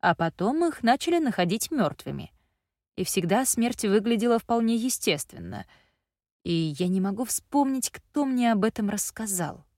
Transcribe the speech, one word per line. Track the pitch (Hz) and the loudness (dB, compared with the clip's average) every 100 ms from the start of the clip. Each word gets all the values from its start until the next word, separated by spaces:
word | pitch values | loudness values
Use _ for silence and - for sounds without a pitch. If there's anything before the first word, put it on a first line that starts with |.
А | 180 | 0
потом | 170 165 - 190 294 339 | 0 -2 0 -2 2 0
их | - | 0
начали | 226 262 - 339 | 2 2 2 2
находить | 294 196 175 214 - | 2 0 0 0 -2
мертвыми. | 311 165 - - 139 - _ _ _ _ _ _ - | 0 0 -2 -10 -10 -12 _ _ _ _ _ _ -6
И | |
всегда | 185 - 175 202 262 | -2 0 2 2 2
смерть | - 233 254 | 0 0 0
выглядела | 214 202 214 233 240 233 | 2 2 2 2 4 2
вполне | - 233 226 233 | 2 0 2 2
естественно. | 247 - - 147 - - 85 101 - _ _ _ _ _ _ _ | 0 -2 0 -2 -4 -12 -12 -12 -14 _ _ _ _ _ _ _
И | - | -2
я | 170 160 143 180 | 0 0 -2 0
не | 185 | 2
могу | 190 202 | 0 -2
вспомнить, | 247 - _ 285 277 262 - | -4 -6 _ 0 2 0 -4
кто | - _ - 277 | -8 _ -2 0
мне | 254 240 | 2 2
об | 220 | 4
этом | 214 - 208 | 2 0 -2
рассказал. | 208 - - 220 190 160 - _ | -2 -6 -6 -6 -4 -4 -6 _